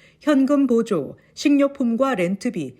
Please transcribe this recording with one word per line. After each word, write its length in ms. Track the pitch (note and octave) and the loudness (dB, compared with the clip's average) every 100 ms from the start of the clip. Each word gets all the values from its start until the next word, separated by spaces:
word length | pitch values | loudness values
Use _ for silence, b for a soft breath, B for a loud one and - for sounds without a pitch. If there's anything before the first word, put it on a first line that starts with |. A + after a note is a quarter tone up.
| b b | b b
현금 460 | - C#4+ C4+ C#4+ C#4 | 0 2 2 2 2
보조, 500 | A#3 A3+ F3+ B2 - b | 2 0 -2 -4 -12 b
식료품과 840 | - D4+ C#4+ C#4 C#4 A#3+ A3+ C4+ A#3+ | -4 0 2 2 0 -4 0 -2 0
렌트비, 600 | F3 G3 B3 G3 C3+ - | -2 -2 -6 -6 -10 -12